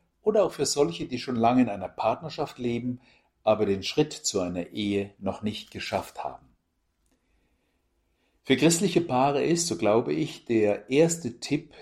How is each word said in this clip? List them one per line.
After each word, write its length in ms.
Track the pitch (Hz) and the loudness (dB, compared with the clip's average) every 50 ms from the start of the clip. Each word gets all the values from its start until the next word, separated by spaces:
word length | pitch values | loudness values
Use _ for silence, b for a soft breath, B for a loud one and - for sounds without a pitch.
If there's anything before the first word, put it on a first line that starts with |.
| b b b b - | b b b b -2
oder 200 | 214 208 214 190 | 0 2 2 2
auch 80 | - | 2
für 140 | - - 143 | 0 -2 -4
solche, 400 | - - 143 147 170 - - 147 | -2 2 2 2 2 0 -6 -8
die 140 | - 131 120 | -6 -6 -6
schon 180 | - - 123 113 | -6 -4 -2 2
lange 240 | 113 117 127 127 | 4 4 6 4
in 80 | 127 110 | 4 2
einer 180 | 101 98 95 - | 0 -6 -8 -10
Partnerschaft 680 | - - - 110 120 - 165 156 - - 156 - - - | -6 -2 -2 -2 -2 -2 -4 -10 -6 -6 -6 -6 -6 -6
leben, 420 | 123 120 120 117 120 123 123 127 b b b b b b b _ - | -4 -4 -2 -2 -4 -4 -6 -8 b b b b b b b _ 2
aber 220 | 110 110 104 107 | 2 2 2 2
den 160 | 98 98 95 | 0 0 -2
Schritt 300 | 92 - - 151 151 151 | -4 -4 0 0 0 0
zu 300 | - - - - - 98 | -2 -8 -6 -4 -2 -2
einer 300 | 90 90 87 90 85 - | -2 -2 -4 -6 -8 -8
Ehe 400 | - - 104 101 101 98 101 101 - - | -6 -4 -2 0 0 0 -2 -4 -8 -10
noch 240 | 98 98 92 - 107 | -6 -6 -6 -4 -6
nicht 280 | 107 101 - - - | -6 -8 -8 -12 -14
geschafft 500 | - 98 - - 107 92 - - - - | -14 -12 -8 -4 -4 -4 -4 -6 -12 -10
haben. 260 | - 69 - - _ _ _ _ _ _ _ _ _ _ _ _ _ _ _ _ _ _ _ _ _ _ _ _ _ _ _ _ _ _ _ _ _ _ _ _ _ _ _ _ _ | -10 -10 -10 -12 _ _ _ _ _ _ _ _ _ _ _ _ _ _ _ _ _ _ _ _ _ _ _ _ _ _ _ _ _ _ _ _ _ _ _ _ _ _ _ _ _
Für 140 | - 131 135 | 2 2 4
christliche 420 | 147 165 170 - 208 185 - 170 | 4 4 4 4 0 2 2 0
Paare 420 | 170 - 131 127 131 143 143 139 | 0 0 0 2 2 2 2 2
ist, 260 | 127 147 170 170 170 - | 0 0 0 0 0 -2
so 100 | 104 85 | -4 0
glaube 340 | 104 101 107 117 127 143 | 2 4 4 4 2 2
ich, 320 | 151 156 156 - - - - | 0 -2 -2 -4 -6 -10 -4
der 460 | - 117 110 107 104 101 - - - | 0 2 2 4 2 2 0 -2 0
erste 500 | 131 143 165 170 165 - - 120 - - | 2 4 4 4 2 -2 -6 -10 -10 -10
Tipp 320 | - - 143 - - - - - | -8 -4 -4 -4 -6 -8 -20 -16